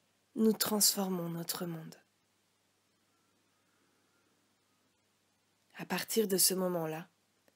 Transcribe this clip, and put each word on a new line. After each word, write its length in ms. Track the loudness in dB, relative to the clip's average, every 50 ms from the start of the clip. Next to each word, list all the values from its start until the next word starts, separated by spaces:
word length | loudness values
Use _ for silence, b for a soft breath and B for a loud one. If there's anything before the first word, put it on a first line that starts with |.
| _ _ _ _ _ _ -2
nous 180 | 2 4 4 4
transformons 760 | 2 0 -2 0 2 2 2 2 0 -2 -2 -2 -4 -4 -6
notre 360 | -6 -6 -8 -8 -8 -6 -6
monde. 300 | -6 -8 -8 -12 -14 -18 -20 _ _ _ _ _ _ _ _ _ _ _ _ _ _ _ _ _ _ _ _ _ _ _ _ _ _ _ _ _ _ _ _ _ _ _ _ _ _ _ _ _ _ _ _ _ _ _ _ _ _ _ _ _ _ _ _ _ _ _ _ _ _ _ _ _ _ _ _ _ _ _ _ _ _ -14
À 100 | -14 -6
partir 400 | -4 -4 -4 -2 0 2 2 2
de 100 | 4 4
ce 180 | 4 4 4 4
moment-là, 540 | 2 0 0 0 -2 -2 -4 -4 -8 -10 -14 _ _ _ _ _ _ _ _ _